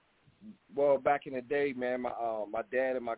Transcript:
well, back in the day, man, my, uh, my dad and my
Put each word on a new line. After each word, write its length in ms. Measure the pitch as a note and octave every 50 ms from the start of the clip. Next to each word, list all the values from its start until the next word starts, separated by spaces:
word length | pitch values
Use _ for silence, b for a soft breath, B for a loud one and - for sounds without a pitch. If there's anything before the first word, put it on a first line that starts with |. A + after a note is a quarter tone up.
| _ _ _ _ _ _ _ _ - - - _ _ _ -
well, 240 | C#3 C#3+ C#3+ C#3 C3
back 280 | C3 D3+ C#3+ C#3 -
in 80 | D3 C3+
the 80 | B2+
day, 300 | B2 A#2+ C#3+ C#3+ C#3+ C#3+ B2+
man, 260 | B2 B2 B2 B2+ B2
my, 80 | B2 A#2+
uh, 340 | - - A#2 A2+ A2 G#2+ G#2 G2+
my 120 | G#2+ A2+ A2+ -
dad 240 | B2+ B2+ C3 C3 C3
and 80 | B2+ A#2+
my 100 | A#2 A2+